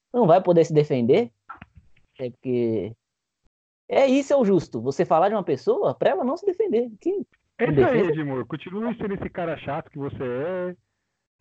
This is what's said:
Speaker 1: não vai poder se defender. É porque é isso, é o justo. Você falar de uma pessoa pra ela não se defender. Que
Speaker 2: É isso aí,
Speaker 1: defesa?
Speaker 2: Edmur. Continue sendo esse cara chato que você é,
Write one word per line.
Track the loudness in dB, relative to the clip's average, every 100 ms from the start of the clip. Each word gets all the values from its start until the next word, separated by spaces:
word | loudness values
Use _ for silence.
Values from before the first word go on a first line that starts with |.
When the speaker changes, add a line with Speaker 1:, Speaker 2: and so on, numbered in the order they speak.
| _
Speaker 1:
não | 0 4
vai | 4
poder | 4 4
se | 4
defender. | 2 2 0 2 2 2 _ _ -20 -20 -20 _ _ _ _
É | -12
porque | -8 -4 -2 0 -2 -4 -10 _ _ _ _ _ _ _ _ _
é | 2 4
isso, | 4 2
é | 2
o | 4
justo. | 2 0 -6
Você | -6 -2 2
falar | 4 4
de | 0
uma |
pessoa | -2 -2 0 0 0
pra | 0 0
ela | 0
não | -2 -2
se | -4
defender. | -2 -2 0 -2 -6
Que | -6 -6 -8 _ _ _
Speaker 2:
É | 0
isso | 4
aí, | 4 4
Speaker 1:
defesa? | 0
Speaker 2:
Edmur. | -2 -4 -6 -6
Continue | -10 -10 -8 -6 -6
sendo | -8 -6
esse | -8
cara | -8 -6 -6
chato | -8 -8 -10
que | -10
você | -10 -8
é, | -6 -6 -6 -6 -8 -10 _ _ _ _ _ _